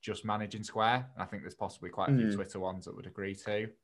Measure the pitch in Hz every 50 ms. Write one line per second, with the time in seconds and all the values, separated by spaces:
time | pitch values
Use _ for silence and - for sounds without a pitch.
0 | - - 104 - - 107 104 107 107 101 101 110 104 - - 110 110 113 120 127
1 | 127 131 - - 92 92 - 104 - - - _ 107 92 - - - - - -
2 | 95 - 139 127 113 107 101 101 98 - - 98 92 92 92 95 90 - - -
3 | - 90 - - 98 98 98 98 - - 104 104 110 110 113 _